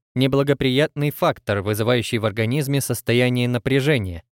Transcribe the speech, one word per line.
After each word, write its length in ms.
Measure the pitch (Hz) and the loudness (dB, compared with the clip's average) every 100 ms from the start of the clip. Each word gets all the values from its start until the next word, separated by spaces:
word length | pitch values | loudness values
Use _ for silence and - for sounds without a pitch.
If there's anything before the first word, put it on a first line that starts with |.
| _ | _
неблагоприятный 960 | 127 131 139 139 135 135 127 151 - 147 | -2 0 2 2 0 2 2 0 0 -4
фактор, 520 | - 170 123 - 101 | 0 -2 -2 -2 -2
вызывающий 560 | 95 107 113 123 110 117 | -2 -2 0 0 0 -2
в 80 | 110 | -2
организме 560 | 104 113 139 135 139 | -2 -2 -2 0 -2
состояние 680 | - 123 - 120 123 123 123 | -2 -4 0 2 2 0 0
напряжения 760 | 123 135 139 135 139 95 85 - | -2 0 0 2 0 -2 -8 -16